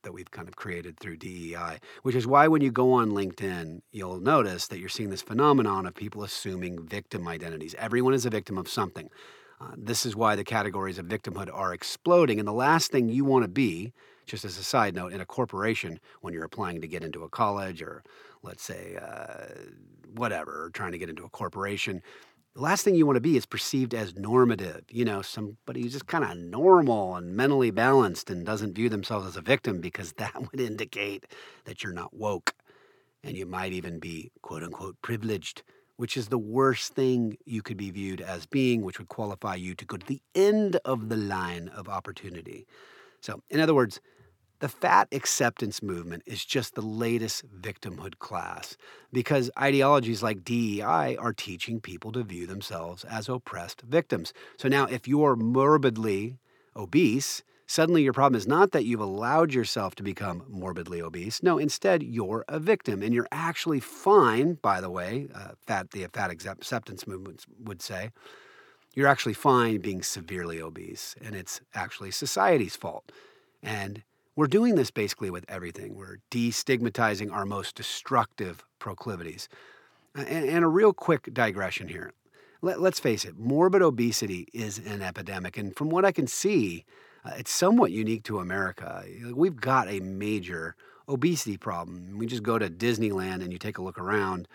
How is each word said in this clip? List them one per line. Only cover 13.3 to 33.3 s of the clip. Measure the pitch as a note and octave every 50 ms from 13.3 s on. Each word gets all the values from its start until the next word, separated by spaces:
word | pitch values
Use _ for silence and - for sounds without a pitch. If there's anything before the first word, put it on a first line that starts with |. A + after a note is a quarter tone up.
| C3+ B2+ A2+
to | F#2
be, | F2+ C#3 C3 G#2 E2 E2 G2+ A#2 - _ - - _ _ _
just | - - G2+ -
as | G2 F2 F#2+
a | F#2+
side | - - B2+ A2 G2+ F2
note, | F#2 F2+ F2+ F#2
in | G2
a | F2+
corporation, | - - - B2 G2+ - F#2+ G#2 A2+ A2+ - - - - - - - - _
when | - F#2 E2+
you're | E2 D#2+
applying | D#2+ - A#2 G2+ F2+ E2+ E2 D#2+
to |
get | D#2 E2 E2+ E2
into | D#2+ D2+ E2 E2
a | D#2+
college | - - A#2 G#2 G2+ G2+ G2 F#2+ F2 D#2+
or, | D#2+ - D#2+ D2+ - _ - - - - - _ -
let's | F#2 F2+ - -
say, | - F#2+ F2+ F#2 F#2 F#2
uh, | F#2 - - - D2+ - - - - - - - - - - G1+ G1+ G1+ - - _ - - G#2
whatever, | A2+ B2 A2 G2 D#2+ D#2 D2 D2+ D#2 D#2+
or | E2+
trying | E2+ - G#2+ F2+ F2
to | E2+
get | F#2 E2+
into | D#2+ D#2 -
a | -
corporation, | - - G#2+ F2 - G2+ G2 G2+ G#2 G2 - - F#2+ F2 - - - - - - _ _ _ _ _
the | B2+ C3+
last | D#3 G3 G3+ -
thing | G#3+ F#3
you | E3 D#3
want | C#3+ C3+
to | A#2+
be | A#2+ E3 D#3
is | A#2+ -
perceived | - - - - - - C3+ C3 A#2 B2
as | A2+ G#2+ F2+ E2
normative, | G2 G2 G#2 A#2+ B2+ B2 A#2 A2 F#2+ G2 F2 D#2 E2 - _
you | - A#2 A#2+
know, | A2+ G2+ G2 F#2+
somebody | - - A2+ G#2 G2+ A2 - _ - B2 B2 A#2+
who's | A#2+ C3
just | C#3 - -
kinda | - E3 C#3 - -
normal | F2 F2 E2+ F#2 A#2+ - - F#3 F3 D3+ C3 A2+ G#2+ G2 F#2 F2+
and | F2+ F2 F2 F#2
mentally | G#2+ C3 C#3 C#3+ C3+ B2 A2+
balanced | F#2+ G#2+ A#2 C3 C#3 C3+ A2+ F#2+ E2+ - - -
and | G2 F2 E2+
doesn't | F#2 A2 G#2 G#2+ G#2+ F2
view | G#2+ A#2 A#2+
themselves | A2 G2+ G2 - A2+ G#2 F#2
as | F#2 E2
a | F#2+ D#2
victim, | G2+ C3+ C3 - B2 G2 F2+
because | E2 F2+ - - F#2+ E2 -
<laughs> | -
that | G#2+ - - -
would | B2+ - - C3+
indicate | B2+ A2 G#2+ A2 A2 - - G2 G2+ G2+ G2+ G2 - _ - - - - - - _
that | - - - -
you're | G2 F2+
not | F2 E2+ - -
woke. | G#2+ G#2+ G#2 G2+ E2+ - - - _ _ _ _ _ _ _ _ _ _ _ _ _ -
And | -